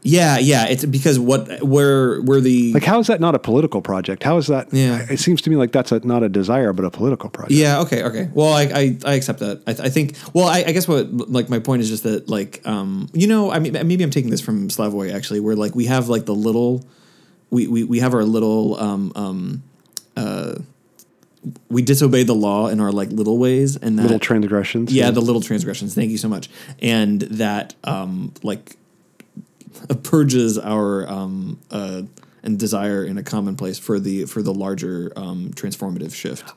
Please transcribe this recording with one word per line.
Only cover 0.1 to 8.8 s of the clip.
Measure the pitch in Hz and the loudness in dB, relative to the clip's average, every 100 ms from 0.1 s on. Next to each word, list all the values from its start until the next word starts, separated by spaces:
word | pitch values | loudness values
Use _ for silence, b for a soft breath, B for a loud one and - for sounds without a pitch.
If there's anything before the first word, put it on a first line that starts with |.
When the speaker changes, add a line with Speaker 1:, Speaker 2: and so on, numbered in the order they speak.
| 170 165 135 | 4 4 4
Speaker 1:
yeah. | 131 135 113 | 4 4 2
It's | 127 | 0
because | 147 135 156 131 | 0 2 2 2
what, | 120 135 - - | 2 0 -2 -4
where, | 139 143 143 135 127 71 | 2 4 4 4 2 0
where | 127 139 | 2 4
the | 131 123 120 | 6 4 4
Speaker 2:
Like, | 143 | 4
how | 151 226 | 4 4
is | 220 | 4
that | 185 | 2
not | 170 147 | 2 2
a | |
political | - 120 156 104 | 2 2 2 0
project? | 90 95 90 95 | -2 -4 -4 -4
How | 135 170 | 0 2
is | 143 | 2
that? | 135 127 | -2 0
Speaker 1:
Yeah. | 135 131 120 120 | 2 2 0 -2
Speaker 2:
It | 135 | 0
seems | - 170 | 2 2
to | 156 | 2
me | |
like | 156 123 | 2 2
that's | 131 123 | 2 2
a, | 113 | 0
not | 120 120 | 0 0
a | 113 | 2
desire, | 98 95 127 117 | 0 2 2 2
but | 92 | 0
a | 92 | -4
political | - 117 127 - | -2 -2 -2 -6
project. | - 117 | -10 0
Speaker 1:
Yeah, | 143 151 143 | 2 4 2
okay, | 165 120 | 0 -2
okay. | 117 110 175 | -2 -4 -4
Well, | 143 156 | 2 2
I, | 151 | 4
I, | 139 139 | 2 2